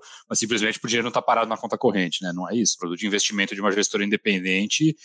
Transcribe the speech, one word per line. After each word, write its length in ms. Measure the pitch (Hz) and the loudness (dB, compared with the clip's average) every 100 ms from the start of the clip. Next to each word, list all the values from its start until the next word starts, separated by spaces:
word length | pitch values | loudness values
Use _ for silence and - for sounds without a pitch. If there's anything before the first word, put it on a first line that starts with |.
| - - - | -6 -20 -6
mas 100 | 110 | -4
simplesmente 400 | 107 113 107 - | 0 0 0 -2
o 60 | 120 | -2
dinheiro 180 | 117 | 0
não 60 | 120 | 0
tá 120 | 123 | 0
parado 260 | - 113 110 | 2 2 2
na 80 | 110 | -2
conta 200 | 113 110 | -4 0
corrente, 460 | 120 98 87 - | 2 2 0 -2
né? 100 | 92 | -6
Não 160 | 87 87 | -6 -2
é 60 | |
isso. 200 | 117 98 - | 0 0 0
O 20 | |
produto 220 | 87 87 | -4 -4
de 60 | 104 | -2
investimento 480 | 101 - 104 98 | 0 0 0 -2
de 80 | 98 | 0
uma 100 | 104 | 0
gestora 320 | 101 98 107 | 2 0 0
independente 920 | 104 104 107 95 92 95 107 - 156 156 | 0 0 0 0 2 0 0 2 2 0